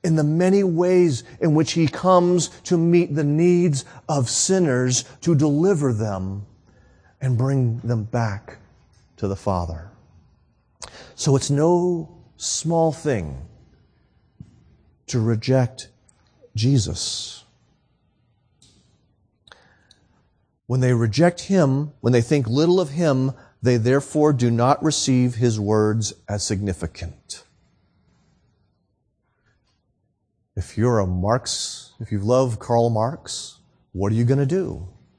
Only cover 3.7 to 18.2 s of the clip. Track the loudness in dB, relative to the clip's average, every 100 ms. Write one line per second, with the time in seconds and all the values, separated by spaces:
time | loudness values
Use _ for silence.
3.7 | -2 -8 -18 -6 -4 -2 -2 0 0 2
4.7 | 0 0 -2 -6 -6 0 2 2 2 2
5.7 | 2 0 -2 -4 -4 -6 -10 -14 _ _
6.7 | _ _ _ _ _ -2 0 0 0 0
7.7 | -2 -4 -4 -2 -4 -4 -6 -14 -20 _
8.7 | _ _ _ _ _ -6 -4 -2 -2 -4
9.7 | -10 -16 -20 _ _ _ _ _ _ _
10.7 | _ -20 -20 -20 -6 0 0 0 0 2
11.7 | 2 0 -4 -8 -18 _ _ -8 -6 -2
12.7 | 0 0 -2 -4 -4 -4 -12 -16 -20 _
13.7 | _ _ _ _ _ _ _ -20 _ _
14.7 | _ _ _ -6 -2 0 -2 2 2 0
15.7 | -4 -20 _ _ _ _ _ _ -2 2
16.7 | 2 0 -6 -8 -8 -12 -18 _ _ _
17.7 | _ _ _ _ _